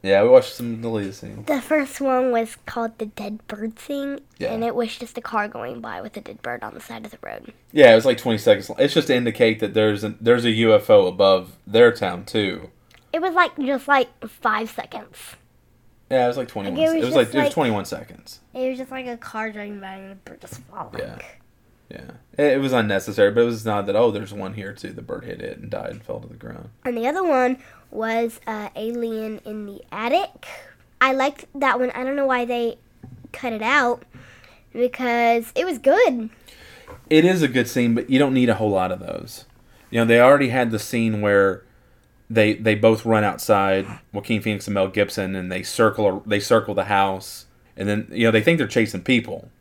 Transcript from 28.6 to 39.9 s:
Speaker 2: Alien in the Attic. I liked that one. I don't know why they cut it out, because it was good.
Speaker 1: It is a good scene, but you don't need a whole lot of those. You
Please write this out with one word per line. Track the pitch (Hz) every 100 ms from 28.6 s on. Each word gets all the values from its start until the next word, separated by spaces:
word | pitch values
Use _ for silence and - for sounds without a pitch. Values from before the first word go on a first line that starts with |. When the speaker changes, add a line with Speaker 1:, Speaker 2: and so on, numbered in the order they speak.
| 208 -
Speaker 2:
Alien | 220 240 233 220 220 214
in | - 214 208
the | 202 -
Attic. | - 233 311 403 - - - - _ _ _
I | 262
liked | 269 269 285 - 277
that | 269 247
one. | 247
I | -
don't | 254 285
know | 277
why | 247 240
they | 240 233 - _ _ - - -
cut | - 247
it | 220
out, | 220 285 247 226 - - - - - - _
because | - 247 - 254 233 233 233 233 -
it | 359
was | 277
good. | - 359 466 247 220 _ - - - - - - -
Speaker 1:
It | 156 170
is | 185
a | 147
good | 127 117
scene, | 127 120 117
but | -
you | 131
don't | 139 131
need | 123
a | 104
whole | 107
lot | 95 92
of | 92
those. | - 50 - - - _ _ _
You | _